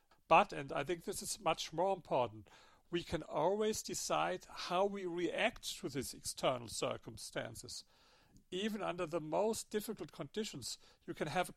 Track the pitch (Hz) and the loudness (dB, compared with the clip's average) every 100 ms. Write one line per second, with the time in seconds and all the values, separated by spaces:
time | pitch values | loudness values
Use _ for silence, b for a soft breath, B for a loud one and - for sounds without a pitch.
0 | b b - 165 202 160 139 160 147 175 | b b 6 8 8 0 -4 -2 -2 -4
1 | 208 180 190 - 165 165 - 160 190 185 | -4 -6 -6 -2 0 0 -2 0 2 0
2 | - 151 120 110 - B B B _ 175 | 2 2 2 -2 -16 B B B _ -2
3 | 165 165 - 151 170 208 214 208 - 175 | 0 -4 -2 2 4 4 2 0 -4 -4
4 | - 156 165 185 - - - 180 202 196 | 0 2 2 -2 -8 -10 0 2 2 0
5 | 180 175 165 - 208 - - - 165 139 | -2 0 0 2 2 0 -8 -6 -4 -4
6 | 110 - - - 160 123 113 - 127 117 | -4 -6 -8 0 2 2 -2 -2 -2 -2
7 | 120 113 - 147 117 113 - - - b | -8 -12 -6 -4 -6 -8 -10 -12 -14 b
8 | b b b b _ 180 214 208 170 175 | b b b b _ -2 0 0 -2 -2
9 | 165 170 156 170 214 214 - 214 220 202 | 0 0 2 4 4 0 -2 -2 -2 -6
10 | 160 - 151 208 214 143 - - b b | -8 -8 -6 -4 -4 -6 -8 -10 b b
11 | - - 160 180 180 | -10 -4 0 0 0